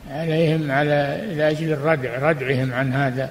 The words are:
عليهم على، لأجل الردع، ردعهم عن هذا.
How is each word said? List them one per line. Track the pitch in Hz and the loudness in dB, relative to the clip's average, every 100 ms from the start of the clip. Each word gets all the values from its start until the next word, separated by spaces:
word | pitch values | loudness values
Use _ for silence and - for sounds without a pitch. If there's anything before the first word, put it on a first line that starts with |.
| - | -10
عليهم | 143 165 160 160 160 147 | -6 0 2 4 2 2
على، | 139 147 147 143 156 220 151 | 2 2 2 0 -4 -4 0
لأجل | 151 151 160 | 0 0 -2
الردع، | 147 151 156 123 123 151 | 0 0 0 -2 0 0
ردعهم | 147 127 127 131 | 0 0 0 0
عن | 123 135 | -2 0
هذا. | 135 135 127 131 | 0 0 -2 -6